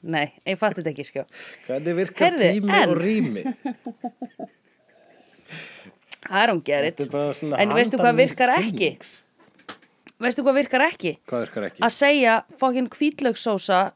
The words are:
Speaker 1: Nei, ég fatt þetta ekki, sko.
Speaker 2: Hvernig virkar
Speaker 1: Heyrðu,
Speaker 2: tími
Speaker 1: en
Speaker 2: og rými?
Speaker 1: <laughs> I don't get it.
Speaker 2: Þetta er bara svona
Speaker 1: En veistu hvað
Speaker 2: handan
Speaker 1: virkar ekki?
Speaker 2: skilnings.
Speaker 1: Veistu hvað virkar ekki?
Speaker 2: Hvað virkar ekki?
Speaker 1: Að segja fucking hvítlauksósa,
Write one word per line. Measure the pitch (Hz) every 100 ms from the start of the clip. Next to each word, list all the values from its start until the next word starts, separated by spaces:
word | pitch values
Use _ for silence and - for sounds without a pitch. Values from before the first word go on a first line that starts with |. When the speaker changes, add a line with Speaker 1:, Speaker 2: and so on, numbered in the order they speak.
Speaker 1:
Nei, | 165 160 147 _ -
ég | 190
fatt | 220 196
þetta | 160
ekki, | 139
sko. | 139 135 131 - - -
Speaker 2:
Hvernig | - 131 156 175
virkar | 185 - 339
Speaker 1:
Heyrðu, | 339 202
Speaker 2:
tími | 202 202
Speaker 1:
en | 403 294
Speaker 2:
og | -
rými? | 180 220 240 185 262
Speaker 1:
<laughs> | - 277 233 - 220 240 - 247 - - _ _ _ _ _ _ _ _ _ - 160 - - - _ - -
I | - 190 233
don't | 180
get | 147 143
it. | 151 165
Speaker 2:
Þetta | 139
er |
bara | 143 147
svona | 135 156 139
Speaker 1:
En | 208
veistu | 233 233 254
hvað | 254
Speaker 2:
handan | 240
Speaker 1:
virkar | 262 - 247
ekki? | 339 226
Speaker 2:
skilnings. | 180 165 - - - _ _ _ _ - - _ _ -
Speaker 1:
Veistu | - 233 247
hvað | 262 269
virkar | 269 254
ekki? | 302 - 170 143 -
Speaker 2:
Hvað | 123
virkar | 113 - 101
ekki? | -
Speaker 1:
Að | 233
segja | - 277 294 240 226 -
fucking | - 262 254 254
hvítlauksósa, | - 294 294 262 208 233 202 - 185 196